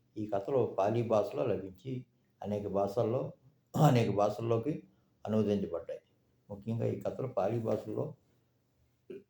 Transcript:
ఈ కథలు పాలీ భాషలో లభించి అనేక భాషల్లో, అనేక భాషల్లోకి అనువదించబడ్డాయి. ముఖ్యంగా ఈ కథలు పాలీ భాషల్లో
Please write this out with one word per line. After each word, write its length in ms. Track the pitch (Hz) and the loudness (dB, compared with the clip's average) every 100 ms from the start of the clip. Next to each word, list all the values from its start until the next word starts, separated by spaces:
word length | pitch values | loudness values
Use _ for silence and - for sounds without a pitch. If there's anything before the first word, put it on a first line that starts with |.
| _ 110 | _ -8
ఈ 140 | 107 | -4
కథలు 420 | 101 147 135 110 - | -4 0 2 2 2
పాలీ 240 | 101 117 | 2 2
భాషలో 440 | 110 110 101 143 131 | 2 2 2 0 -2
లభించి 600 | 92 95 - 131 127 - _ _ - | -2 -4 -12 -10 -10 -10 _ _ -12
అనేక 240 | 98 104 101 | -6 -4 -2
భాషల్లో, 680 | 95 101 - 110 127 156 - _ _ _ - 151 | 0 0 0 0 0 -4 -10 _ _ _ 4 6
అనేక 240 | 123 101 | 6 4
భాషల్లోకి 720 | 98 104 107 117 113 143 160 - _ _ _ - | 2 2 0 0 0 0 -6 -8 _ _ _ 0
అనువదించబడ్డాయి. 760 | 110 101 101 85 82 - - _ _ _ _ - | 2 4 2 0 -6 -8 -12 _ _ _ _ -18
ముఖ్యంగా 360 | 101 110 113 117 | -12 -6 -2 -2
ఈ 140 | - | -2
కథలు 280 | - - 127 | -4 -6 -4
పాలీ 300 | - 120 120 | -2 0 0
భాషల్లో 560 | 110 107 110 110 151 - _ _ _ _ _ _ _ _ - - | 0 -2 -2 -4 -6 -8 _ _ _ _ _ _ _ _ -18 -18